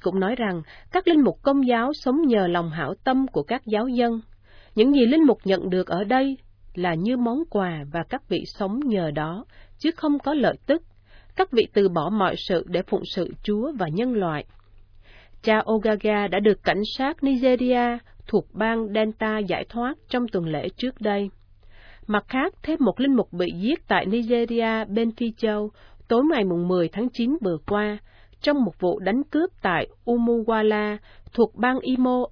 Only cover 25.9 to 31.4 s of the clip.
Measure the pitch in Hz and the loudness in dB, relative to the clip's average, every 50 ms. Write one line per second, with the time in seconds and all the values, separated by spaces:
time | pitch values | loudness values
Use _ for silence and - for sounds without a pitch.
25.9 | - - - - 226 233 269 311 330 262 208 190 175 170 175 180 185 180 170 165 | -20 -14 -4 0 2 2 4 4 2 2 2 0 0 0 0 0 2 2 0 0
26.9 | - 196 233 254 - - 233 240 285 339 233 185 170 151 - - 208 208 208 208 | -2 -4 -4 -4 -2 -2 -2 0 0 -2 -2 -2 -4 -4 -4 -2 -2 -2 0 -2
27.9 | 208 208 - - _ - - - - - - 302 294 285 247 185 - - - 208 | -4 -8 -12 -18 _ -20 -20 -20 -16 -6 0 0 2 2 0 -2 -2 -2 -2 -2
28.9 | 208 208 190 185 208 254 285 - - 294 330 359 - - - 202 175 156 123 - | 0 0 -2 -2 -2 -2 -2 -2 -2 -2 -2 -2 -4 -4 -4 -2 -2 -2 -2 -4
29.9 | - _ - - 240 240 233 233 233 233 220 226 226 220 214 214 214 208 208 208 | -8 _ -4 -2 0 0 2 2 0 0 0 0 0 2 2 2 2 0 0 -4
30.9 | 208 208 - - - - - - - - | -6 -8 -10 -18 -20 -20 -20 -8 0 0